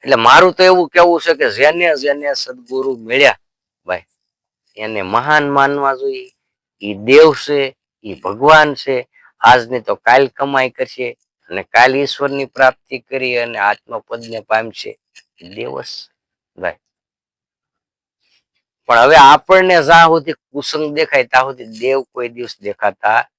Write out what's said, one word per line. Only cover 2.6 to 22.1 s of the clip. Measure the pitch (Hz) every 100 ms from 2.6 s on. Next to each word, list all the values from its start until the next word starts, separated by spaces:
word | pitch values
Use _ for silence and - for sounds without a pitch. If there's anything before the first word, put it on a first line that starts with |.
| 120 131 135 123
મળ્યા | 110 127 139 101 _ _ _ _ -
ભાઈ | 90 _ _ _ _ _ _ _ -
એને | 107 107
મહાન | 92 107 135 151 143
માનવા | 139 139 143 139
જોઈએ. | 131 135 131 127 _ _ _ _ _
ઈ | 101
દેવ | 101 107 139 160
છે, | 139 - 147 135 _ _ _
ઈ | 110
ભગવાન | 90 92 104 139 156 151
છે. | 139 - 131 123 _ _ _
આજની | 117 127 117 127
તો | 110
કાલ | 101 - 127 139
કમાઈ | _ 139 139 131
કરશે | _ 127 - 123 120 _ _ _
અને | 90
કાલ | 92 117 127 135
ઈશ્વરની | 143 - 139 139
પ્રાપ્તિ | 135 - 131 - _ 135
કરી | _ 131 127 123
અને | 117 113
આત્મપદને | 101 104 _ 117 _ 117 113 113
પામશે. | 101 110 113 - 107 107 _ _ _ _
ઈ | 87
દેવ | 107 120 139
જ | - - - _ _ _ _ _
ભાઈ. | 90 - _ _ _ _ _ _ _ _ _ _ _ _ _ _ _ _ _ _ _ _ -
પણ | 117
હવે | 127 156
આપણને | 139 151 _ 185 185 180
જ્યાં | 143 165 165
સુધી | 165 147
કુસંગ | 156 _ 139 139 151 151
દેખાય | 147 151 143
ત્યાં | 120 131
સુધી | 135 127
દેવ | 113 110 123 135
કોઈ | 127